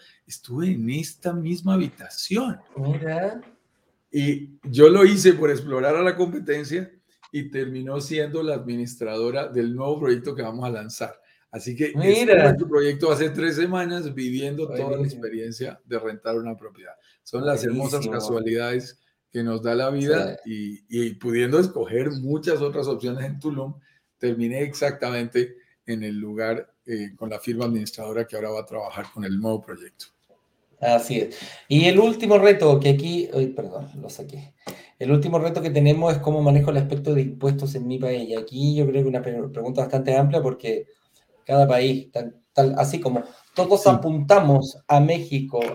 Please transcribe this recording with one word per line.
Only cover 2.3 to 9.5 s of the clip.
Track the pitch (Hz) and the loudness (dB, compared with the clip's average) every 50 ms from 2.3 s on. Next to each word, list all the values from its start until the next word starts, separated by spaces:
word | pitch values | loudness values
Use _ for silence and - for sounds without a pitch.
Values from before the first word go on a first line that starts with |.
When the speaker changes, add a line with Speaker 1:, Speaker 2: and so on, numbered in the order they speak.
| 185 226 262 240 - - _ _ - | -4 -4 -2 -4 -8 -10 _ _ -10
Speaker 2:
Mira. | 139 135 143 143 143 160 156 160 170 185 208 226 240 - - _ _ _ _ _ _ _ _ _ _ _ _ | -6 -4 -2 -2 -4 -4 -6 -4 -4 -4 -4 -6 -8 -16 -20 _ _ _ _ _ _ _ _ _ _ _ _
Speaker 1:
Y | - 147 143 143 143 139 143 - - _ - | -4 -2 0 0 -2 -4 -6 -14 -18 _ -10
yo | 139 117 135 151 160 | 0 6 10 10 10
lo | 185 202 196 | 10 10 8
hice | 202 202 185 160 185 | 6 6 8 6 6
por | 165 151 156 147 | 6 6 4 0
explorar | 143 120 135 147 131 131 135 147 151 | 0 0 -4 -4 -2 0 0 2 2
a | 165 | 2
la | 180 185 175 | 2 0 0
competencia | 180 180 175 165 151 - 147 147 151 147 131 156 185 185 185 _ _ _ _ _ _ _ - | 0 -2 -2 -4 -6 -4 -4 -4 -4 -4 -6 -6 -6 -8 -8 _ _ _ _ _ _ _ -12
y | - 147 143 143 | -10 -10 -10 -8
terminó | - 135 131 127 131 131 131 135 139 143 | -6 -6 -6 -6 -8 -10 -8 -8 -8 -8
siendo | 139 - 156 151 147 147 143 160 | -6 -6 -4 -4 -4 -4 -4 -4
la | 156 156 143 | -4 -4 -4
administradora | 123 113 120 120 120 120 120 - - 117 110 110 110 117 120 117 139 151 | -6 -6 -8 -6 -6 -8 -8 -8 -8 -8 -6 -4 -4 -4 -2 -4 -4 -6
del | - | -4